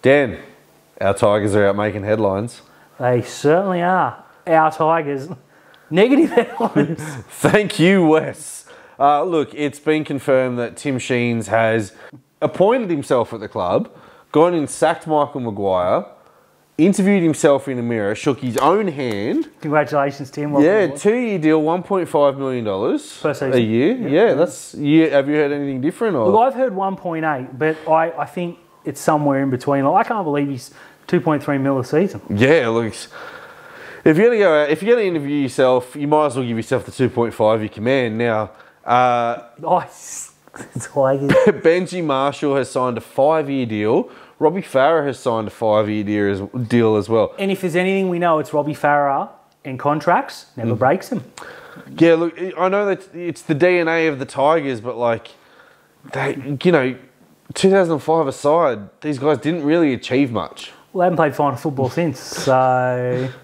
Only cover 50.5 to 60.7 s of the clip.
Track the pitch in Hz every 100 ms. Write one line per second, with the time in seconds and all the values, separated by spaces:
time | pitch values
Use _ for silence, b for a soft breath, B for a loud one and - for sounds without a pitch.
50.5 | - 120 117 127 185 - 214 - - B
51.5 | B B B B 135 165 165 170 160 185
52.5 | 151 185 196 208 180 - 165 175 147 -
53.5 | 151 175 180 165 165 160 135 135 139 139
54.5 | 165 139 120 120 113 120 113 - - b
55.5 | b b b b _ - 139 135 - 131
56.5 | 139 180 160 131 127 - _ _ _ _
57.5 | - 190 196 175 156 139 165 139 127 143
58.5 | 160 156 110 101 _ 151 135 143 147 147
59.5 | 175 143 170 156 120 - 131 139 110 78
60.5 | - -